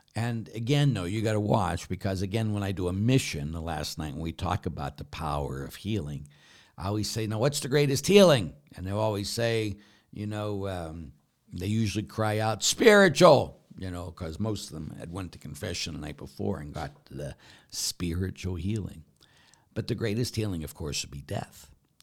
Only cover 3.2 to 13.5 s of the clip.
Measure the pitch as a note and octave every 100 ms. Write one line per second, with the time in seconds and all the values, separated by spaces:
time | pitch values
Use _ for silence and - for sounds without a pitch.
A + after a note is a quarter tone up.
3.2 | - D2+ C#2+ E2 E2 D#2 D#2 - D#2 C#2+
4.2 | E2 D#2+ E2+ F2+ F2+ D2 C#2 - C#2+ -
5.2 | D#2 D2 C#2 C2 C2+ - G2 G#2+ D2 C#2+
6.2 | D2 - - - - - F#2+ G#2+ G2+ B2
7.2 | A2 G#2+ C3+ C#3+ - D3 C#3+ C#3 - G3+
8.2 | F#3 C3+ E2 - _ - F#2 G#2 A2 G2+
9.2 | G2+ - A#2 A2+ G#2+ G2+ - _ _ -
10.2 | G#2 G#2+ G#2+ G2+ G2 F#2 D#2+ E2 D2+ -
11.2 | _ _ _ F2 G2 A2 A2 G2+ G#2+ -
12.2 | G#2+ G#2+ A2 G#2+ - - A#3+ G#3 F#3+ C#3+
13.2 | F3 C3 G2